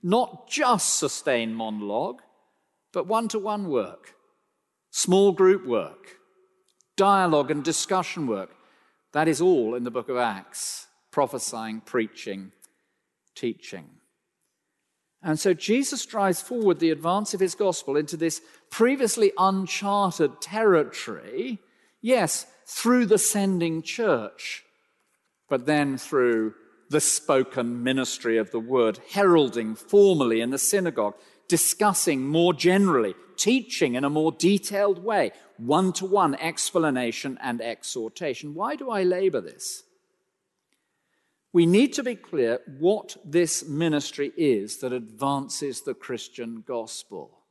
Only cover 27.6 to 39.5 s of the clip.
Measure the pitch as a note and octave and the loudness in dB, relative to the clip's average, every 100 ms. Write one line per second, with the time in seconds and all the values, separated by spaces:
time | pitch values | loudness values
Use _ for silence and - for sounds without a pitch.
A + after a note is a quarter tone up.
27.6 | A#2+ A#2+ B2 C3 B2+ - A#2+ A2+ G#2 A#2 | -4 -4 -2 -2 -2 -4 0 0 0 -6
28.6 | A2+ B2+ A2+ G2 - G3 G3+ E3+ C3+ A2 | -2 2 2 0 -8 0 4 4 4 -2
29.6 | A2 A2 - G3+ G3+ E3+ B2+ A2+ A#2 C3+ | -6 -8 2 6 6 6 2 2 0 -2
30.6 | - G3+ F3+ A#2+ G#2 - - _ _ E3 | 0 0 0 0 -2 -4 -20 _ _ 0
31.6 | - - G#3 F#3 - C#3 C3+ D#3 F3 D#3+ | 0 2 2 2 0 0 0 2 2 4
32.6 | F3 F#3+ G3 C#3+ G#2+ F#2 - - G3+ B3+ | 2 4 4 2 0 -4 -18 -2 2 2
33.6 | A3+ - D3+ B2 C#3+ D3+ D#3 D#3+ F3 G3+ | 0 -2 0 0 0 2 0 2 2 2
34.6 | - G3+ G3+ F#3 F#3+ G#3+ A#2+ - - _ | 0 0 0 0 0 0 0 -4 -20 _
35.6 | A#2 D3+ F#3+ E3+ F#3 G3 E3+ C#3 E3 D#3+ | 0 2 2 -2 0 2 2 0 -6 -6
36.6 | - F3+ D#3+ B2+ A#2+ A2 C#3+ B2+ C3 A#2 | -4 0 0 0 -2 -4 -8 -8 -8 -6
37.6 | A#2 A2+ - C3 A2+ - E3 A#2+ D3 D3+ | -8 -10 -10 -8 -8 -6 -6 -6 -10 -8
38.6 | A3 D4+ C4+ G#3+ F#3 F3+ F#3+ C#3+ E2 | -6 -6 -6 -2 0 2 0 -2 -8